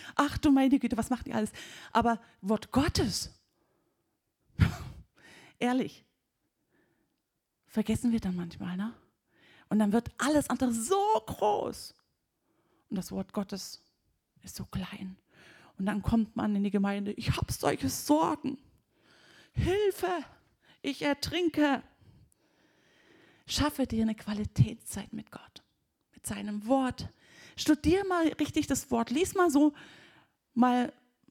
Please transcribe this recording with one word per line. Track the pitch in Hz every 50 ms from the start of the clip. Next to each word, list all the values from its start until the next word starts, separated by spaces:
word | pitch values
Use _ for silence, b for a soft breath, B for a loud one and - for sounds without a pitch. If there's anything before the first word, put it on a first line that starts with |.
| B B B
Ach | - 285 294 -
du | - - 311
meine | 269 269 269 262 277 269
Güte, | - 226 247
was | 220 226 -
macht | 247 233 -
ihr | - -
alles? | 220 214 214 B B B B B B B B
Aber | - 226 233 233 226 220 b b b b
Wort | - 190 220 214 - -
Gottes, | - 254 294 349 - - 330 214 - - - - - _ _ _ _ _ _ _ _ _ _ _ _ _ _ _ _ _ _ _ _ _ _ _ _
<laughs> | - - - - - - - - - - _ _ _ - - - - - - _ -
ehrlich, | 233 240 254 262 - - - - _ _ _ _ _ _ _ _ _ _ _ _ _ _ _ _ _ _ _ _ _ _ _ _ _ _ _ _ _ _ _ _ _
vergessen | _ - 220 214 - 220 - - 240
wir | 226 226
dann | - 185 180
manchmal, | 175 175 170 - - 196 175 180
ne? | 185 202 226 233 - _ _ _ _ b b b b b b b b b -
Und | - 214
dann | 214 202 196
wird | 233 226 - -
alles | - 240 277 311 294 262 -
andere | - - 262 247 226
so | 226 226 285 381 403 403 427 440 440 440
groß. | - - - - - - - - - - - - - - _ _ _ _ _ _ _ _ _ _ _ _ _ _ _ _ _ _ -
Und | -
das | 185 180 -
Wort | 190 196 190 -
Gottes | - 214 196 - 202 185 - - - - _ _ _ _ _ _ _ _ _ _ _ _ -
ist | - -
so | - -
klein. | - - 190 185 - 202 - 196 185 190 - b b b b b b b b b b b
Und | - 196
dann | 202 208 208
kommt | - - 226 226 214 - -
man | 202 202 214 208
in | 196 202
die | 208
Gemeinde, | 196 202 196 202 202 202 196 208 208
ich | - - - -
hab | - - -
solche | - - - - - - 277 262
Sorgen. | - - - - 294 311 320 330 311 - - - - - _ _ _ _ _ b b b b b b b b b b b b b b
Hilfe, | - - - 370 415 427 392 370 - - 349 359 330 262 - - _ _ _ _ b b b b b
ich | - 277 262 -
ertrinke. | - 285 277 - - - - 349 359 320 - 302 294 285 269 - - - _ _ _ - - _ _ _ b b b b b b b b b b b b b b b b b b b b b b b
Schaffe | - - - 277 294 294 - 262
dir | - 226 220 220
eine | 220 220
Qualitätszeit | - - - 214 208 208 214 - - - - - - - - - 202 202 - -
mit | - - _
Gott, | - - - - - - _ _ _ _ _ _ _ _ _ _ _
mit | - -
seinem | - 208 202 202 214 208 208 208
Wort. | 220 269 269 262 247 247 - - - B B B B B B B B B
Studier | - - - 311 - - 294 349 392 403
mal | 381 359 349 330 294 - -
richtig | 302 - - 320 294
das | - 269 - - -
Wort, | 247 233 233 -
lies | 247 302 370 - -
mal | 392 359 349
so | 262 285 302 302 294 B B B B B B B B B B B B _ _ _ -
mal | 233 247 254 247 247 240 - - _ _ _ _ _ _ _